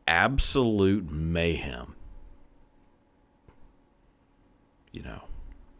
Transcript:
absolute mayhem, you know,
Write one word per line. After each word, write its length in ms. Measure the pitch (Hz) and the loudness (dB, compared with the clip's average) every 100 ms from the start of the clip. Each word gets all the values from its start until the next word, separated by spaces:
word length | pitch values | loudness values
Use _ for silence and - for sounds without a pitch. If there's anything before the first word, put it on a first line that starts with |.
| - | 2
absolute 1000 | 82 113 135 - 143 117 104 95 104 80 | 4 4 4 2 2 2 4 4 4 0
mayhem, 840 | 76 82 85 85 76 67 60 64 - - - - - - _ _ _ _ _ _ _ _ _ _ - - _ _ _ _ _ _ _ _ _ _ _ _ | -4 -2 0 0 0 -6 -10 -12 -16 -18 -18 -20 -20 -20 _ _ _ _ _ _ _ _ _ _ -20 -20 _ _ _ _ _ _ _ _ _ _ _ _
you 120 | - | -16
know, 200 | 67 - - - - - - | -14 -14 -12 -14 -14 -18 -20